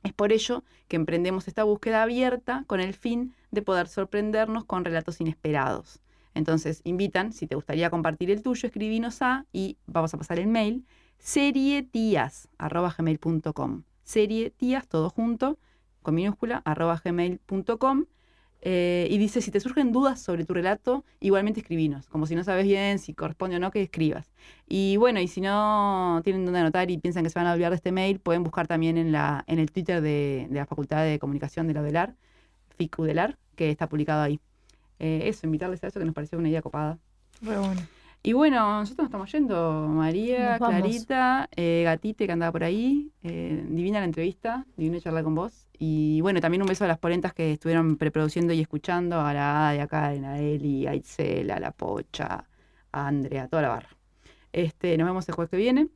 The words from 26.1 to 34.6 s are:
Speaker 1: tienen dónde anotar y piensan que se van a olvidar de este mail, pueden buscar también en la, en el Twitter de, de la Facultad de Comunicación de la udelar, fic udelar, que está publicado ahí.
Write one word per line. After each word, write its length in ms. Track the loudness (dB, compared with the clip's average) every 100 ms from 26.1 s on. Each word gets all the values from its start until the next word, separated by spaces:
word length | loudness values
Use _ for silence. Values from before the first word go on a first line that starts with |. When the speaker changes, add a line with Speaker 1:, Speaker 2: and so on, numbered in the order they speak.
| 0
Speaker 1:
tienen 220 | 2 0
dónde 160 | 0 2
anotar 300 | 2 2 0
y 60 | 0
piensan 260 | -2 0
que 60 | -2
se 80 | 0
van 100 | 2
a 40 |
olvidar 180 | 2 2
de 60 | 0
este 140 | 0
mail, 300 | 0 0 0
pueden 240 | 2 2
buscar 240 | 2 -2 0
también 300 | 2 2 2
en 120 | 2
la, 320 | 2 2 -2 0
en 100 | 0
el 140 | 2
Twitter 280 | 0 0 0
de, 460 | 2 0 0 -2 -4
de 100 | -4
la 80 | -4
Facultad 380 | -6 -2 0
de 140 | 2 0
Comunicación 480 | -2 -4 -4 -4 -2
de 80 |
la 80 | 0
udelar, 320 | 0 0 -2 -6 _ _ _ _ _ _
fic 200 | -6 -2
udelar, 360 | 0 2 0 -2 _ -2
que 140 | 0
está 180 | 0 -2
publicado 340 | -2 0 2
ahí. 160 | 0 -2 _ _